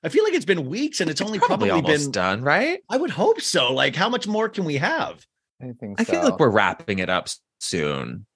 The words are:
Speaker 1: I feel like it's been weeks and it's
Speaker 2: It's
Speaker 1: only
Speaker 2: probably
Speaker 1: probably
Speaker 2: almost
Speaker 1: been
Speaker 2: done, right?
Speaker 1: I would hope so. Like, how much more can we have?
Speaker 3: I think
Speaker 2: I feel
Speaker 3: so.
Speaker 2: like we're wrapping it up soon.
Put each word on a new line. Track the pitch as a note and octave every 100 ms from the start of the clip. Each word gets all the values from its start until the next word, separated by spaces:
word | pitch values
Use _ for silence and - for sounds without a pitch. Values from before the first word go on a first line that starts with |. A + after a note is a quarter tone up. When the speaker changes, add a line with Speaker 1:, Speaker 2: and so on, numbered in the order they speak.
Speaker 1:
I | D#3+
feel | D4
like | G#4+
it's | F4 E3
been | F3+ C3
weeks | F#3+ D4+ -
and | E3+
it's | D3
Speaker 2:
It's | G3+
Speaker 1:
only | G#3+
Speaker 2:
probably | - - G2+
Speaker 1:
probably | E3+ D#3
Speaker 2:
almost | D3 C#3+
Speaker 1:
been |
Speaker 2:
done, | G#2+ F#2 G2+
right? | C3 E3 C#4+ F#4 _
Speaker 1:
I | A#3+
would | D#4+
hope | D#3 B3+ A4+
so. | - F3 B2
Like, | C3 C#3 C#3+
how | G#3
much | B3 G3
more | G#3+ A3
can | A3 E3+
we | C#3
have? | F3+ D#4+ - D#2+ _ _ _ _
Speaker 3:
I | C3 A#2+
think | G#2+ G2+
Speaker 2:
I |
feel | A3+ -
Speaker 3:
so. | D4
Speaker 2:
like | -
we're | C#3
wrapping | G#2+ F#2+ - - F#2+
it | F2+
up | F2+ - - _ _
soon. | - F2+ D2+ C#2 B1 B1 G#2